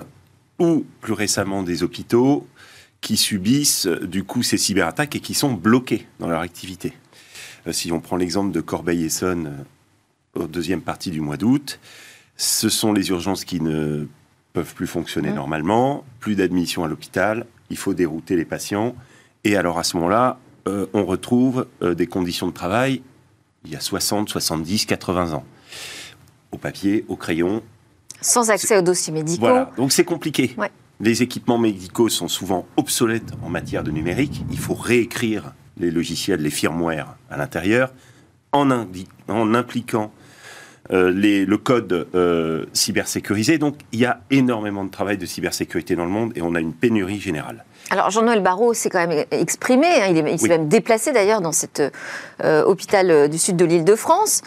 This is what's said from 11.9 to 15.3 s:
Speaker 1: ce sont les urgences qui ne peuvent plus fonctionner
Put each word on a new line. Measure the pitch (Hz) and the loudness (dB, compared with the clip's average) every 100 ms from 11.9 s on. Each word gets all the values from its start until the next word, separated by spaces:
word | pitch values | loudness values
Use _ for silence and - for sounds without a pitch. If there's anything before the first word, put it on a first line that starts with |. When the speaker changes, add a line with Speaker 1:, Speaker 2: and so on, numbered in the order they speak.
| - - - _ - | -20 -20 -20 _ -8
Speaker 1:
ce | - - 110 | -4 0 0
sont | - 113 | 0 2
les | 104 90 | 2 0
urgences | 92 85 90 | -2 -2 -4
qui | - 87 | -4 -4
ne | 80 78 76 76 73 - _ _ _ | -2 -2 -2 -4 -8 -14 _ _ _
peuvent | - 78 | -6 -6
plus | - 90 | -6 -6
fonctionner | 87 78 - 73 | -6 -6 -4 -4